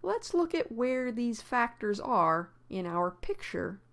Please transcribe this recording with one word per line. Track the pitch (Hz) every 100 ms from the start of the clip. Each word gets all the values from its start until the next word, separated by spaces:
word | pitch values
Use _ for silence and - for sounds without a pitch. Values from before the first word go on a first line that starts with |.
Let's | 359 453 -
look | 349 330
at | 339 -
where | 233 254 254 254
these | 226 240 220
factors | - 247 233 - 214 202
are | - 220 165 160 175 - -
in | 190 175
our | 170 180
picture | 180 - 403 - - 160 196 -